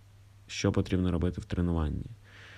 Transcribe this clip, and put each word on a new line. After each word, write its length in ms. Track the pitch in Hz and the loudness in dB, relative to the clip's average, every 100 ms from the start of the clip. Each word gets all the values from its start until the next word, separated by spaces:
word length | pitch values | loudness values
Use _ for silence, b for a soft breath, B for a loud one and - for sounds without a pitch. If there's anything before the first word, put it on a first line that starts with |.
| - - - - - | -20 -20 -20 -20 -12
що 260 | - 101 | 0 2
потрібно 380 | 95 87 92 92 | 2 2 2 2
робити 300 | 85 87 - | 2 0 -2
в 40 | |
тренуванні. 640 | - 90 87 82 76 71 - - B B B | -4 0 2 2 0 -2 -8 -14 B B B